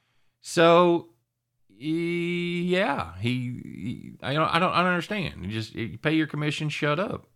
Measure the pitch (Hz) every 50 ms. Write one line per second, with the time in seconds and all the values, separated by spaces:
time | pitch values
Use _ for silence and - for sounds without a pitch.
0 | _ _ _ _ _ _ _ _ - - - 175 165 170 170 175 180 175 170 165
1 | - - _ _ _ _ _ _ _ _ _ _ _ _ 95 107 131 156 160 170
2 | 170 170 175 170 170 175 175 175 175 175 175 175 175 180 180 185 208 151 139 123
3 | 82 85 87 92 104 120 123 127 123 123 123 - - 65 65 65 90 123 98 -
4 | - - - - - 110 143 156 160 - - 165 185 170 - 170 180 185 180 170
5 | 160 - 208 202 156 - 71 82 90 98 110 113 110 - - - 117 - - -
6 | - 156 160 160 156 151 - 147 151 151 147 - 156 151 - - 151 147 147 165
7 | 202 - - - - _ _